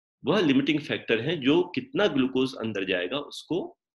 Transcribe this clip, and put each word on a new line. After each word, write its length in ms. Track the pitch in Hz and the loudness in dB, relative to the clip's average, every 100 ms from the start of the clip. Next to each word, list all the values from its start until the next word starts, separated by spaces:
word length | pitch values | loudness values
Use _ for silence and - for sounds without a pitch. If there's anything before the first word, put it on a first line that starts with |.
| _ _ | _ _
वह 160 | 117 202 | 0 2
limiting 400 | 156 131 139 151 | 4 4 2 0
factor 400 | - 104 - 110 | 0 -4 0 0
हैं 200 | 131 175 | 0 0
जो 220 | 127 170 | 2 2
कितना 440 | 180 - - 160 208 | 2 -4 -4 0 2
glucose 480 | 139 127 127 131 | 2 0 2 0
अंदर 300 | - 110 98 | -2 -6 -4
जाएगा 340 | 95 90 90 139 | -2 -2 -2 -6
उसको 600 | - - - 170 339 - _ | -8 -12 -6 -6 -6 -14 _